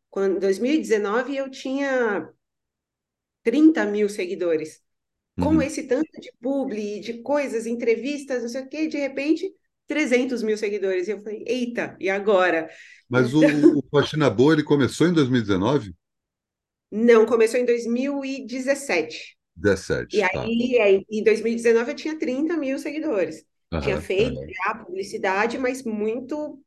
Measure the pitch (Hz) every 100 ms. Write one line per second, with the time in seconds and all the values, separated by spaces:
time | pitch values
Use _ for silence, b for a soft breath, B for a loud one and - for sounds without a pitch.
0 | _ 196 196 175 196 190 247 311 202 220
1 | 202 226 262 269 269 269 269 269 277 254
2 | 233 190 - _ _ _ _ _ _ _
3 | _ _ _ _ 233 285 311 320 208 208
4 | 208 202 180 185 175 160 156 - _ _
5 | _ _ _ - 294 320 - - 254 262
6 | 311 - - - 240 277 262 214 208 208
7 | 214 233 233 294 269 226 226 233 240 226
8 | 254 294 - 247 233 262 262 302 311 285
9 | 269 269 285 320 381 - _ _ - 196
10 | 226 247 254 226 214 208 214 208 190 185
11 | 180 202 208 214 - 254 240 220 147 -
12 | 185 196 202 190 180 165 156 B B B
13 | - 123 123 147 151 147 - 147 - 143
14 | - 151 139 104 139 156 147 143 120 -
15 | 165 165 131 127 101 95 104 143 101 85
16 | _ _ _ _ _ _ _ _ - 208
17 | 233 226 220 233 220 247 247 240 233 240
18 | 277 285 269 269 214 254 254 277 - 175
19 | 156 - - _ _ - 101 95 - 67
20 | 60 208 - - 226 233 254 240 202 196
21 | - 214 220 214 226 233 233 226 240 294
22 | 311 311 - 254 320 339 269 269 311 294
23 | 311 214 156 - _ _ - 85 69 76
24 | - 190 - - 71 - 190 226 - 185
25 | 196 220 196 190 226 254 254 262 233 208
26 | 214 240 262 302 302 -